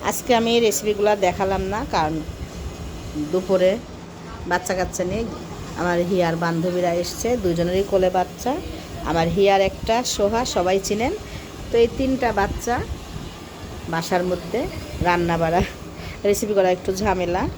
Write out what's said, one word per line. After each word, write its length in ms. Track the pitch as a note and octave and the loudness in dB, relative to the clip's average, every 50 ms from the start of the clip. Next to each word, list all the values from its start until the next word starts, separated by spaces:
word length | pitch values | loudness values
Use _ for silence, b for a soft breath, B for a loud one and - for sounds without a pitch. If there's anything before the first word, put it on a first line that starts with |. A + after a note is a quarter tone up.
| - - | -2 -2
আজকে 220 | G#3 - - - B3 A3+ | -4 -4 0 2 2 4
আমি 120 | A3+ A#3 A#3 | 4 4 4
এই 40 | A#3 A#3 | 4 4
রেসিপিগুলো 460 | G#3+ G3+ - - G#3+ G#3 G3 G#3 G#3 G#3 G3+ F#3+ | 4 2 2 0 -2 0 2 4 2 4 4 4
দেখালাম 360 | F3+ F3 - G3 F#3+ G3 F#3 F#3+ F#3 G3+ | 2 2 2 0 0 0 0 0 -2 -2
না, 80 | G#3+ C4+ - - | -4 -4 -2 0
কারণ 220 | F#3+ D#3+ D#3 D#3+ D#3 D#3 - - - - - - - - - - - - - - - - - - D3+ D3 D3 D#3+ | 0 2 2 0 -2 -6 -6 -8 -10 -10 -10 -10 -10 -10 -10 -10 -10 -10 -10 -10 -10 -12 -8 -6 -6 -4 0 -2
দুপুরে 400 | F#3 F#3+ - G3 F#3 F3+ F#3 G3 A#3+ - - - - - - - - - - - - - - | -2 0 2 2 4 4 4 2 2 -4 -10 -14 -14 -16 -16 -16 -16 -14 -14 -12 -10 -4 -2
বাচ্চা 240 | F3 F3+ F3+ - G3 F#3 | -2 -2 0 -2 -2 -2
কাচ্চা 240 | F3+ F3 - - F#3 F3+ | -2 -2 -2 -4 -4 -2
নিয়ে 140 | F#3+ A3 A#3 A3+ - - - - - - - - - - | -2 -2 -4 -4 -6 -10 -10 -12 -12 -12 -12 -10 -6 -2
আমার 180 | E3 F3 F3 F3 F3 F3 | 0 2 2 2 2 2
হিয়ার 240 | G3 F#3 F3 E3 E3 E3 E3+ | 2 2 4 2 2 0 0
বান্ধবীরা 480 | E3+ E3+ E3 E3 F3+ F3 F3+ F3+ F3 E3+ F3 F3 | 0 0 0 0 0 0 2 2 2 2 0 -2
এসছে, 260 | F3 - - - A3+ B3 A#3+ G3 | -2 -4 -4 -2 0 0 2 2
দুজনেরই 400 | F3+ E3+ E3 E3+ F3 F3+ F#3+ G3 G3+ - | 0 2 2 2 2 2 2 0 2 4
কোলে 180 | F#3+ F3+ F#3 F3+ F#3 | 4 4 4 4 2
বাচ্চা, 340 | F3+ F3+ - - - B3 C#4 F4 G4 - B B B B B - - - | 0 0 -4 -6 -4 -2 -2 -2 -4 -8 B B B B B -8 -4 0
আমার 160 | D3+ E3 E3 E3+ E3 | 2 2 2 2 4
হিয়ার 240 | G3 G3 G3 G3 F#3+ G3 F#3+ | 6 6 6 6 6 4 2
একটা, 260 | - - - - A3 A#3 B3+ - - | 0 -4 -2 0 0 0 0 -2 0
সোহা, 280 | - G#3 G3+ A3 A3+ B3+ B3 - | 2 2 2 2 2 -2 0 0
সবাই 240 | G#3 F3 F3+ F#3+ G3 F#3+ | 0 2 2 2 2 2
চিনেন। 260 | - G#3 G#3 A3+ C4+ G4 G#4+ - B B B B B B - - - | 0 -2 0 0 0 -2 -4 -8 B B B B B B -12 -10 0
তো 60 | - A#3 A#3 | 4 4 4
এই 60 | A#3 - - | 4 4 0
তিনটা 300 | C4+ C4 C4 B3+ B3+ A#3 G#3+ G3+ | 0 2 2 2 2 0 2 2
বাচ্চা 340 | G3 G3+ - - - A#3 A#3+ B3+ - - - - - - - - - - - - - - - - - - - - - - E3 | 0 0 0 -4 -2 -2 -2 -2 -2 -4 -6 -10 -10 -12 -10 -10 -10 -10 -12 -12 -14 -14 -14 -14 -12 -12 -12 -10 -8 -4 -4
বাসার 300 | E3 E3 - F#3+ F3+ F3+ F#3 | -4 -2 0 0 0 2 2
মধ্যে 300 | F3+ F3 - - - A3+ D4+ F#4+ - - - - - - - | -2 -2 -4 -4 -4 -4 -4 -4 -6 -8 -10 -10 -6 -2 2
রান্না 300 | F3 F3 F3 E3+ E3+ E3+ E3 E3+ | 2 2 2 2 2 2 2 2
বাড়া, 200 | D#3+ E3 F3+ G3 - - - - - - B B B B B - G3+ | 2 4 2 2 0 -2 -12 -14 -14 -14 B B B B B 2 2
রেসিপি 240 | G3+ G3+ - G#3 G#3+ G3 | 2 2 2 2 4 4
করা 120 | F#3 F#3 F3+ | 4 4 4
একটু 140 | F3+ F3+ - F#3+ F#3+ | 2 0 -4 -2 0
ঝামেলা 420 | G3+ G#3+ F#3+ F#3 F3+ E3+ F3 F#3 A#3 - - | 2 0 2 2 0 0 0 0 0 -2 -4